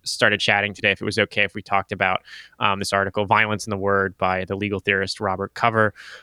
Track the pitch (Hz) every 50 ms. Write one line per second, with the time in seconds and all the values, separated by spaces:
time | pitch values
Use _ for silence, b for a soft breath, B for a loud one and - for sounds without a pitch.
0 | - - - - - 110 104 101 - - 107 101 101 104 101 - - 104 98 -
1 | - 107 - 110 104 - - 107 104 98 - 104 - - 101 98 95 - 107 90
2 | 98 92 92 - _ B B B B B B B 120 107 98 98 98 - - 98
3 | 98 98 - - 107 98 110 104 110 107 107 101 - - 104 98 95 98 98 98
4 | 98 95 92 - 95 92 92 92 92 92 98 98 104 104 101 95 - 104 101 95
5 | 98 95 - - 110 98 92 90 98 98 - - - 117 110 110 110 104 - B
6 | B B B B